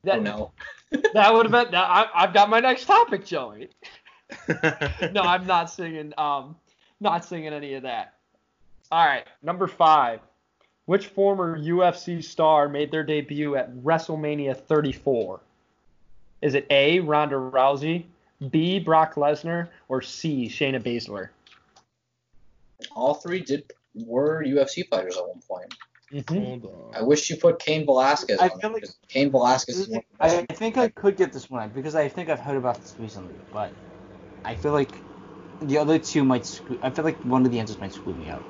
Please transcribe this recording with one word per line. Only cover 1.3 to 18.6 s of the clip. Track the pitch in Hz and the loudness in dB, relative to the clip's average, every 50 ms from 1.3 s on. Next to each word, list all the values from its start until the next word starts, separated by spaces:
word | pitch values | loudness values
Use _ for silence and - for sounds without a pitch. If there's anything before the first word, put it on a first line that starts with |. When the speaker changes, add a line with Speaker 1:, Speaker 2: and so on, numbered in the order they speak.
Speaker 1:
would | 226 226 226 | 8 6 6
have | 220 | 6
been. | 220 240 240 - | 4 2 2 2
That, | 175 175 185 180 | 2 0 2 4
I, | 180 190 220 220 - | 4 4 4 4 2
I've | 170 180 196 175 | 2 2 4 6
got | 202 202 214 | 6 6 6
my | 220 226 | 6 2
next | 240 262 247 247 254 | 4 2 0 0 4
topic, | - - 453 466 453 208 185 - | 6 6 6 6 4 2 -6 -4
Joey. | - 175 151 131 113 104 104 - - _ | -6 -6 -6 -6 -8 -12 -16 -20 -20 _
Speaker 3:
<laughs> | _ - - - - _ - _ _ _ _ - - - - 156 - - 160 - - 151 139 - - 185 165 | _ -20 -20 -20 -20 _ -20 _ _ _ _ -20 -16 -6 -6 -4 2 2 0 0 0 -6 -6 -4 -4 -4 -2
Speaker 1:
No, | 185 208 | 0 0
I'm | 185 175 175 190 185 | 2 2 2 0 0
not | 185 185 170 170 170 | 0 0 0 0 -2
singing. | - - 180 165 160 156 151 151 147 - | -8 -10 -10 -10 -8 -10 -12 -12 -6 -4
Um, | 151 147 143 139 127 143 160 _ _ _ _ _ _ _ _ _ | -2 -2 -2 -4 -6 -12 -20 _ _ _ _ _ _ _ _ _
not | 208 202 170 170 165 | -2 -2 -2 -2 -6
singing | - 180 170 156 156 151 | -8 -12 -10 -10 -10 -10
any | 147 147 143 135 | -10 -10 -10 -10
of | 135 127 | -10 -8
that. | 131 120 113 92 - _ _ _ _ _ _ _ _ _ _ _ _ - - _ _ | -8 -8 -8 -8 -10 _ _ _ _ _ _ _ _ _ _ _ _ -20 -20 _ _
All | 165 165 165 | 2 4 4
right, | 151 139 123 - - _ _ | 4 2 0 -4 -10 _ _
number | - 151 175 185 196 | -6 -6 -2 -2 -2
five. | 170 - - 170 156 156 151 135 120 113 107 _ _ _ _ _ _ _ _ _ _ _ _ _ | -4 2 4 6 6 6 6 4 2 -2 -6 _ _ _ _ _ _ _ _ _ _ _ _ _
Which | - 175 196 196 | 0 0 0 0
former | - _ - 196 196 196 190 180 170 165 | -2 _ 2 2 2 4 2 -2 -4 -4
U | 156 147 160 170 180 180 | -4 -4 -2 2 4 4
F | 175 170 | 4 2
C | 175 - - 175 170 | 0 -8 -8 -8 -8
star | 160 - - - 160 156 156 151 143 143 | -8 -10 -2 2 4 6 6 6 4 2
made | 143 143 151 147 | 0 -2 -2 -2
their | 151 156 151 | -2 -4 -2
debut | 151 156 151 143 - 147 147 151 147 143 | -2 -2 -2 -2 -4 -6 -4 -4 -2 -2
at | 135 127 - 123 | -2 -4 -4 -8
WrestleMania | 127 123 147 165 160 160 - 160 156 151 151 151 147 143 135 131 | -6 0 0 2 2 0 -4 -6 -4 -4 -4 -4 -4 -4 -4 -4
thirty-four? | 131 - _ 160 151 147 139 131 - - 143 131 117 107 90 95 - _ _ _ _ _ _ _ _ _ _ _ _ _ _ - - - - _ - | -6 -2 _ 2 2 2 0 -4 -2 0 0 0 0 0 -4 -6 -14 _ _ _ _ _ _ _ _ _ _ _ _ _ _ -20 -20 -20 -20 _ -4
Is | - 151 131 | -4 -2 -2
it | 143 139 - | -2 0 4
A, | 143 139 139 147 165 185 | 4 4 6 4 4 2
Ronda | 180 147 151 151 151 143 139 | 2 2 2 2 2 0 -2
Rousey, | 135 131 127 131 131 131 139 143 139 143 160 165 175 165 - _ _ _ _ _ _ 143 131 | -4 -6 -2 2 2 4 4 2 0 -2 -4 -4 -4 -6 -10 _ _ _ _ _ _ -10 -2
B, | - 160 | 0 0